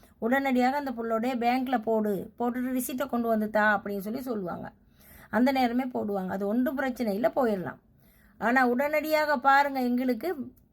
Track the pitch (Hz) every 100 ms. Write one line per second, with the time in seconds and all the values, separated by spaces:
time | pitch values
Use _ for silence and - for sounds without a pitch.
0 | - - 220 269 277 247 247 294 277 226
1 | 226 226 247 247 240 254 262 247 220 220
2 | 208 185 - - 240 240 254 254 254 262
3 | 277 240 226 220 214 214 208 202 202 202
4 | 196 254 254 214 175 - - - _ _
5 | - - - 208 254 269 247 240 262 247
6 | 214 202 185 196 202 233 262 277 269 247
7 | 226 196 320 294 240 202 160 - _ _
8 | _ _ _ - 208 262 254 247 294 302
9 | 302 311 302 285 269 277 285 269 247 247
10 | 254 233 330 311 240 - _